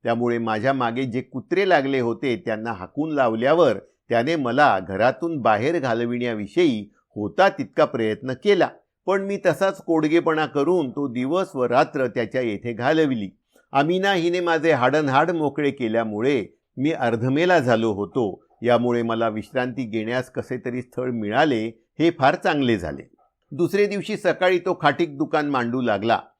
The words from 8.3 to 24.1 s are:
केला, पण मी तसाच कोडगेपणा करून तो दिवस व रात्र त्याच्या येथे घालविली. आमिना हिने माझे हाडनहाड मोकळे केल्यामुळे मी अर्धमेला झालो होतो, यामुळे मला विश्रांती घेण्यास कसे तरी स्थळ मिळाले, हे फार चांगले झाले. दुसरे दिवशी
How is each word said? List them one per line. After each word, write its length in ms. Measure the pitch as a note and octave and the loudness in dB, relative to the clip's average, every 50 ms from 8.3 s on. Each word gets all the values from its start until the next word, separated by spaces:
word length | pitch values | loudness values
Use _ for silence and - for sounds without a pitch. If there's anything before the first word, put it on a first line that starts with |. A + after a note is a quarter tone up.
| B2+ | -10
केला, 340 | - - G#3 G3+ F3+ D3+ A#2+ - - _ _ _ _ _ | -2 2 2 4 4 2 0 -2 -16 _ _ _ _ _
पण 160 | F#3 F#3+ G3 | -2 -2 0
मी 160 | G3 G3 G3+ G3 - | -2 -4 -6 0 0
तसाच 360 | F3+ D3+ - G3 F#3+ F#3+ - | 0 2 2 0 -2 -2 -4
कोडगेपणा 640 | - - E3 D#3+ D#3 D3+ D#3 E3+ D#3+ E3 D#3 D#3+ D#3 | -2 0 0 2 2 2 2 2 2 2 0 0 -2
करून 440 | C3+ C#3 D3 C#3 D#3+ F#3 F3+ D3+ B2+ | -2 -2 -2 0 2 2 0 0 -2
तो 180 | G#2+ C#3+ C#3+ | -4 -6 -6
दिवस 480 | C3+ A2+ B2 B2+ C3+ E3 F#3 F#3+ F3 - | -4 -4 -4 -4 -2 -2 -2 -2 -4 -4
व 80 | C3+ B2 | -2 -2
रात्र 440 | A#2+ A#2+ C3 B2+ - - C#3+ C3 | 2 2 2 2 2 0 -4 -4
त्याच्या 340 | A#2+ G2 B2+ A2+ - - B2+ | -2 -2 -4 -6 -2 -4 -4
येथे 320 | B2+ A#2 G2+ G2 - A#2+ A#2 | -2 -2 -4 -6 -6 -8 -8
घालविली. 560 | G#2 A#2+ C3+ D#3+ D#3+ D#3+ C#3 C3 A2 G2+ F#2 _ _ _ _ _ _ _ _ | -2 -2 0 2 2 2 0 0 -4 -6 -8 _ _ _ _ _ _ _ _
आमिना 420 | - C#3 C#3+ D#3+ F3+ F#3 F#3+ G3+ G3 | 0 0 2 2 0 0 0 0 0
हिने 260 | F3 E3 F3 F3 F3+ | 0 0 0 -2 0
माझे 320 | F3 E3+ E3 D#3+ C#3+ E3 | 0 0 0 2 2 2
हाडनहाड 600 | D3+ B2 B2 B2+ C#3 D#3 D#3 C#3 C3 C#3 D#3 E3+ | 2 4 2 2 2 2 0 2 2 2 2 2
मोकळे 400 | F3 E3 D#3 C#3 C#3+ - D3 C#3 | 0 -2 -2 -2 -2 0 -2 -2
केल्यामुळे 760 | - - B2+ A2 G#2+ A2+ A2+ A2 G#2 G#2 A#2 C#3 D3 B2 F#2 - _ _ _ _ _ | -2 -2 -4 0 0 0 -2 -2 -4 -2 0 0 0 0 -2 -6 _ _ _ _ _
मी 140 | B2+ C3 D3+ | -4 -2 -2
अर्धमेला 680 | E3 - B2+ A#2 A#2 A2+ A2+ C3 C3+ D3 F3 F3+ F3+ E3 | -2 0 -2 -2 0 0 0 0 2 2 4 4 4 4
झालो 320 | B2+ B2+ A#2 A2 A2+ A2+ | 4 4 2 4 2 0
होतो, 520 | G#2 F#2+ G2+ F2 - C3+ A#2 G2 F2 - _ _ _ _ A2+ | 0 -2 -4 -2 0 0 0 0 -2 -8 _ _ _ _ 2
यामुळे 380 | A#2 A#2+ A#2+ A#2+ B2 A#2+ A#2+ | 2 2 4 4 2 0 0
मला 260 | A#2 A#2 A2+ A2+ A#2 | 0 -2 -2 0 -2
विश्रांती 560 | A2+ G#2+ A2 G#2 - - C3 B2 B2+ A#2 C3 B2+ | -2 -2 -6 -10 -6 -4 -4 -4 -4 -6 -8 -8
घेण्यास 460 | G#2+ G#2 A2 G#2+ A2+ A#2+ C3 B2 - | -4 -4 -4 -4 -2 -4 -4 -4 -6
कसे 280 | - C3+ A#2+ - C3 | -8 -10 -8 -6 -8
तरी 240 | B2 - B2+ A#2+ B2+ | -8 -6 -6 -8 -8
स्थळ 300 | A#2+ _ - B2 B2+ B2+ | -10 _ -8 -6 -6 -4
मिळाले, 540 | A#2+ A2+ G#2 G2+ G#2+ B2+ D#3 D#3 B2+ A2 A2 A#2 A2+ _ _ _ _ - | -4 -4 -4 -2 0 2 2 2 2 -2 -2 -6 -8 _ _ _ _ 0
हे 100 | D3+ E3+ D#3+ - | 0 0 2 4
फार 160 | C3+ C#3 E3 | 2 2 2
चांगले 420 | - - F#3+ D#3 D3 C3+ A#2+ A2+ | 2 0 0 0 2 2 2 2
झाले. 260 | G2 E2+ D#2 C#2+ C#2 - _ _ _ _ _ _ _ _ _ | 0 0 -6 -10 -10 -14 _ _ _ _ _ _ _ _ _
दुसरे 340 | C#3+ C3+ F3 F3 F3+ G3 G#3 | -4 -2 -2 0 2 2 2
दिवशी 320 | G3+ G3+ G3+ E3 - | 2 0 -6 -6 -6